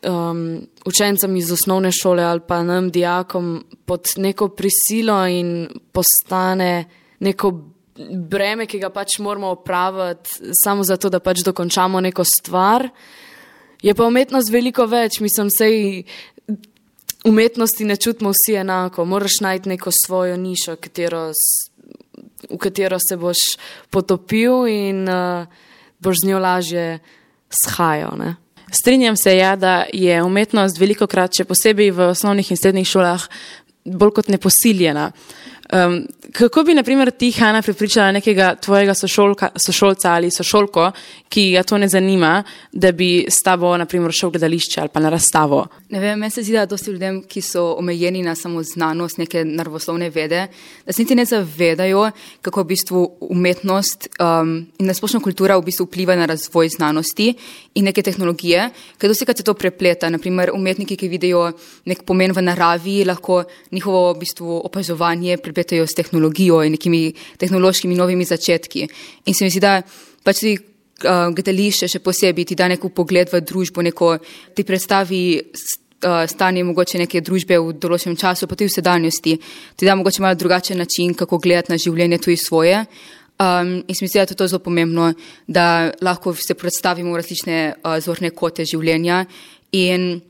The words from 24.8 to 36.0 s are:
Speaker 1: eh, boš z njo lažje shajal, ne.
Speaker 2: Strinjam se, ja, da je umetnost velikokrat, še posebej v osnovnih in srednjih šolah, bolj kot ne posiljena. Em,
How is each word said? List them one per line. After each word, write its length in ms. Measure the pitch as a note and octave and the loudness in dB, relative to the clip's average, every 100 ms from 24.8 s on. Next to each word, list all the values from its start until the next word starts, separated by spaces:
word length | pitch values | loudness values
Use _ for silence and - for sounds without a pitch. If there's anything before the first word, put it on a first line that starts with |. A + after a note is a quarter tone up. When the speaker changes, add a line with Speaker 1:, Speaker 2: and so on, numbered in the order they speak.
| G3 G3 F#3+ | -2 -2 -2
Speaker 1:
eh, 360 | F#3 F3+ F3 E3+ _ _ - _ _ | -2 -2 -4 -8 _ _ -20 _ _
boš 220 | F#3 F3+ | -2 0
z 40 | F#3+ | 2
njo 120 | F#3+ | 2
lažje 600 | F#3 F3+ E3+ F3 E3+ D#3+ _ _ _ _ _ | 2 0 -2 -4 -4 -8 _ _ _ _ _
shajal, 680 | - - - E3+ D3+ - - | -4 -2 0 0 0 -4 -6
ne. 180 | - E3+ _ _ - | -6 -8 _ _ -6
Speaker 2:
Strinjam 440 | - - C4 A#3+ G#3+ | 0 4 4 4 4
se, 220 | G3 F#3 | 4 6
ja, 180 | F#3+ F#3+ | 4 2
da 300 | F#3 F3+ - | 2 2 0
je 300 | - F#3 E3+ | 0 2 2
umetnost 540 | F3+ G3 G#3+ A3+ F#3+ E3 | 2 2 2 2 2 2
velikokrat, 560 | F#3+ G#3 G3+ - F#3 | 2 2 0 0 0
še 120 | - F#3 | 0 0
posebej 440 | F#3 A3 G#3 G#3 | 2 2 4 2
v 180 | F3+ F3+ | 4 2
osnovnih 400 | F3+ G#3 G3+ F#3+ | 2 0 0 0
in 60 | F3+ | 2
srednjih 300 | G3 F#3+ F#3 | 2 2 0
šolah, 360 | G3 F3+ F3+ - - - - _ _ - | 2 2 0 -6 -14 -20 -20 _ _ -10
bolj 240 | F3+ G#3 | 2 4
kot 160 | G#3 G#3 | 4 0
ne 100 | G3 | 0
posiljena. 760 | F#3+ - A#3+ G3 E3+ D3 D3 - - - - - - | 2 4 4 4 2 0 -4 -8 -20 -20 -20 -20 -2
Em, 380 | F#3 F3 F3 | 2 4 2